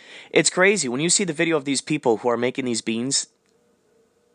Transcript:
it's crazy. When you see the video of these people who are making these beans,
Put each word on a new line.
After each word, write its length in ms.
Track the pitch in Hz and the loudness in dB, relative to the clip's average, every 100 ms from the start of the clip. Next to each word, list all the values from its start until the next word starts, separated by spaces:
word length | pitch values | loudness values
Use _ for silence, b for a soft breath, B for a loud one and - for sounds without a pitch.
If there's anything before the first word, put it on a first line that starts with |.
| B B B | B B B
it's 180 | - 156 | 2 2
crazy. 400 | - 190 208 139 | 4 4 4 -2
When 100 | 123 | -2
you 100 | 165 | 0
see 140 | - | 0
the 80 | 190 | 0
video 240 | 147 165 156 | -2 0 0
of 80 | |
these 180 | 139 135 | 0 -4
people 360 | - 151 131 107 | -2 0 2 2
who 120 | 120 | 0
are 60 | 117 | 0
making 300 | 123 131 127 | -2 -2 -4
these 160 | 110 | -4
beans, 460 | - 113 127 131 - _ _ _ _ _ _ _ _ _ _ | -4 -4 -2 -4 -6 _ _ _ _ _ _ _ _ _ _